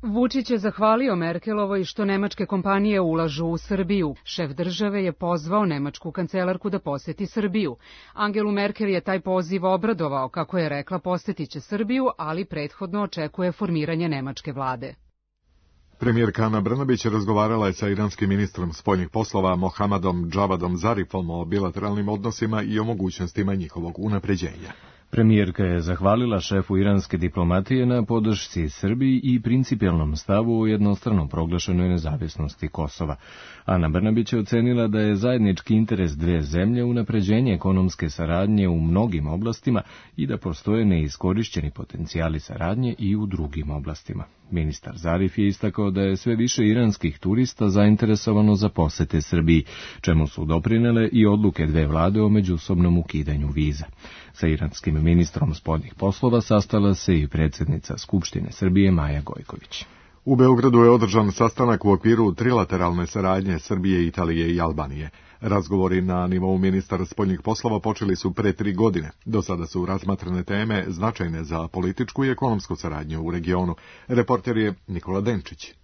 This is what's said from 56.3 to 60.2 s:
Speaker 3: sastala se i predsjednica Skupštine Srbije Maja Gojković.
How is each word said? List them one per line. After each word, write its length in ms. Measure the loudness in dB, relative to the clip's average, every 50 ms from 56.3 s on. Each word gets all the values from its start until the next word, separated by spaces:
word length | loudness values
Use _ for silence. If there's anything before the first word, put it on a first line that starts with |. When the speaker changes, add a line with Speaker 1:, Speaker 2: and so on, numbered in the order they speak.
| 2 2
Speaker 3:
sastala 520 | 2 2 2 2 2 2 0 2 4 4 2
se 260 | 2 2 2 4 4
i 80 | 4 2
predsjednica 680 | 0 2 2 2 0 0 -2 -2 -2 -2 -4 -8 -10 -10
Skupštine 540 | -8 -2 -2 -2 -2 -2 -6 -6 -6 -6
Srbije 400 | -8 -2 0 2 4 4 4 4
Maja 300 | 4 2 2 0 -2 -4
Gojković. 640 | -4 -6 -10 -14 -14 _ -14 -16 -14 -14 -14 -14 -14 -16 -20 -20 -20 -20 _ _